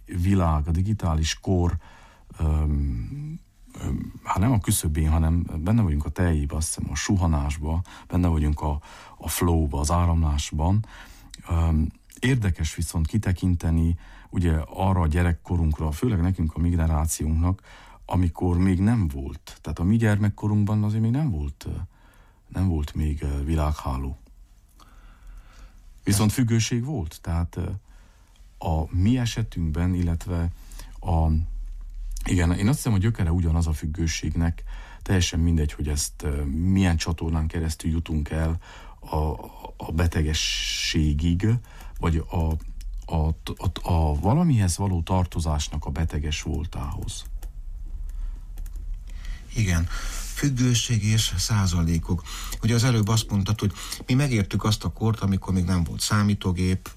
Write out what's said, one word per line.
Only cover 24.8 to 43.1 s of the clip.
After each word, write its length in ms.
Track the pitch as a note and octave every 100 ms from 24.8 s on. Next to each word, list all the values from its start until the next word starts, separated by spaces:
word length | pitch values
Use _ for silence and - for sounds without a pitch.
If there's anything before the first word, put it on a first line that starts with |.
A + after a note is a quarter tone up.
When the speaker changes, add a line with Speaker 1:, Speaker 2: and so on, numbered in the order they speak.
| - - - - - - - - - - - - -
Speaker 1:
Viszont 260 | G2+ G#2+
függőség 520 | - A#2 A2+ A2 A#2
volt, 340 | B2+ C3+ D#2 -
tehát, 360 | - E2+ E2+ F2+
ö, 140 | F2 G2 - - - - - - - -
a 360 | F2 D#2+ D2 F2+
mi 220 | G2+ B2+
esetünkben, 760 | A#2 A2+ A2+ - D#2+ D#2 F2
illetve 560 | F2+ E2+ E2 - F2 E2+ - - - - -
a, 300 | - E2 D#2+ D#2 E2+ - - - - - - -
igen, 280 | - F#2 E2+
én 160 | F2 G2+
azt 80 | D3+
hiszem, 160 | B2
hogy 80 | G2+
gyökere 320 | G#2+ A2+ E2+
ugyanaz 340 | F2 E2 D#2+ D#2+
a 60 |
függőségnek, 920 | D#2 D#2+ D#2 E2 - D#2+ E2+ E2+ - - - - -
teljesen 380 | - F#2+ E2+ E2
mindegy, 320 | E2 E2 D2
hogy 160 | - D2+
ezt, 340 | D2 - -
ö, 220 | D2+ C#2+
milyen 520 | C#2+ D2+ F#2 F#2+ F#2 D#2+
csatornán 500 | - D#2 D#2+ D#2+ D#2
keresztül 440 | E2+ D#2+ - E2
jutunk 400 | D#2+ E2 D#2+ D2
el 300 | D#2 D#2+ E2 - - - -
a, 160 | - D#2 D#2 - - - - -
a 160 | -
betegességig, 1600 | D#2 E2+ E2+ D2+ D#2 - - - - - E2 D2+ D2 E2+ F2 G#2+ A#2+ - - - -
vagy 260 | E2+ D#2+ -
a, 240 | F2+ D#2+ D#2 - - - - -